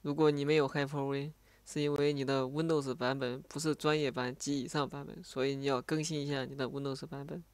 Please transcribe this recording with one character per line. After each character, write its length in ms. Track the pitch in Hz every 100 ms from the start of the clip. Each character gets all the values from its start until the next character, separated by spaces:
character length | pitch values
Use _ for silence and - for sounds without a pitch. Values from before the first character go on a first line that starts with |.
如 140 | 143
果 160 | 143 156
你 140 | 147
没 120 | 143 156
有 120 | 139
Hyper-V， 640 | 151 139 143 139 139 143 - _ -
是 160 | - 151
因 120 | 147
为 200 | 143 143
你 120 | 147
的 180 | 135 135
Windows 520 | 131 143 165 156 139
版 220 | 123 123 135
本 240 | 123 127
不 180 | - 147
是 140 | 156
专 240 | 147 156 156
业 120 | 143
版 240 | 127 123
及 260 | 127 - 143
以 60 | 131
上 220 | 151 139
版 180 | 143 139
本， 160 | -
所 240 | - 131 131
以 80 |
你 120 | 139 139
要 140 | 131
更 220 | - 156
新 240 | 156 156 143
一 20 |
下 160 | 139
你 120 | 127 139
的 120 | 127
Windows 380 | 139 139 135 139
版 200 | 139 143
本。 180 | 147 170